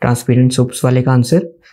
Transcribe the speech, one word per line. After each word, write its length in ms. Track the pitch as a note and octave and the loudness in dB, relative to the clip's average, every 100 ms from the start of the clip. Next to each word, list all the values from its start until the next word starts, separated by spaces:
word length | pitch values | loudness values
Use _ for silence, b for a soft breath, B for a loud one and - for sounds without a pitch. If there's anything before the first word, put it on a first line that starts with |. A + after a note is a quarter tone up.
transparent 520 | B2 A#2+ - B2 B2+ | -4 -2 0 2 2
soaps 320 | B2+ B2+ - | 0 -2 -2
वाले 180 | B2+ B2 | -2 0
का 100 | C3 | 0
answer, 360 | B2+ A#2+ E3 F3+ - b | 0 2 -2 -2 -10 b